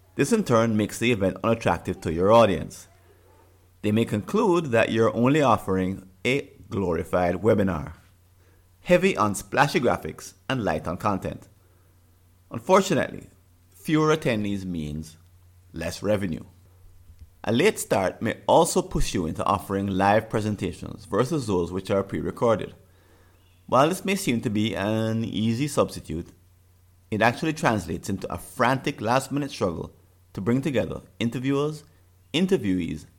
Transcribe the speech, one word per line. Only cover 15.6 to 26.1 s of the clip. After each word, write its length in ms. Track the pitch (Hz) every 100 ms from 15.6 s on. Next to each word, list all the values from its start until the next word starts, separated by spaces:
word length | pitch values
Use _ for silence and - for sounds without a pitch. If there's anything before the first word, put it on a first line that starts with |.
| _
less 320 | - 82 -
revenue. 400 | 98 104 95 73 - - - _ - - - - - _ -
A 60 |
late 260 | 117 190 214
start 440 | - 107 92 -
may 160 | 110 - -
also 340 | 123 175 -
push 320 | 180 - -
you 120 | 110 80
into 180 | 82
offering 420 | - 95 - 98 101
live 440 | 92 98 107 110
presentations 720 | 117 107 104 95 82 - -
versus 420 | - 95 131 165 113
those 280 | 92 85
which 180 | 92 -
are 100 | 98
pre-recorded. 720 | 98 - 80 - 123 107 - - _ _ _ _ _ _ _ _ -
While 240 | 123 147
this 160 | 180 196
may 100 | 190
seem 240 | - 117
to 80 | 120
be 280 | 104 110 -
an 480 | 98 110 110 113 113
easy 420 | - 110 113 147
substitute, 640 | - 98 - -